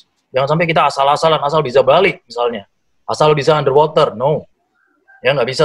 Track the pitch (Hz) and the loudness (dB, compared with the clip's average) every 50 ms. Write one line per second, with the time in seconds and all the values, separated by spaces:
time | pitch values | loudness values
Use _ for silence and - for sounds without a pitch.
0 | - _ _ _ _ _ - 127 139 139 156 165 175 165 160 175 156 143 - 139 | -20 _ _ _ _ _ -4 -2 -2 0 0 -2 -2 0 0 0 0 0 0 0
1 | 139 139 147 143 165 160 156 143 143 143 156 156 147 123 120 139 123 123 143 175 | 0 0 0 2 2 0 0 0 -2 -2 -2 -2 -2 0 2 2 4 4 4 4
2 | 196 175 - - _ - 117 120 120 120 113 104 101 _ _ _ _ _ _ _ | 2 0 -2 -4 _ -14 -8 -4 -4 -4 -4 -6 -12 _ _ _ _ _ _ _
3 | _ - 113 - 151 151 151 147 135 156 156 151 143 139 131 147 151 151 151 165 | _ -8 -2 0 2 2 2 2 2 0 0 0 2 2 2 2 2 2 2 0
4 | 147 131 107 107 123 143 156 131 - - _ _ _ _ _ _ _ _ _ _ | 0 0 -2 -2 -2 -2 -2 -4 -6 -12 _ _ _ _ _ _ _ _ _ _
5 | _ _ _ _ - 123 143 143 117 123 131 127 156 | _ _ _ _ -4 -2 -2 -2 -2 -4 -2 0 0